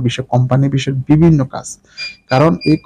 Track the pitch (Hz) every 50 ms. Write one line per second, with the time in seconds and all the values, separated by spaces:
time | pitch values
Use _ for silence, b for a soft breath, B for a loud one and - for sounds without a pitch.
0 | 123 120 - - 123 - - 123 127 123 127 135 139 139 135 135 127 143 135 131
1 | 127 - 151 151 165 170 160 143 127 - - - - - - - B B B B
2 | B B B B B _ 131 131 151 165 180 175 - 147 156 - -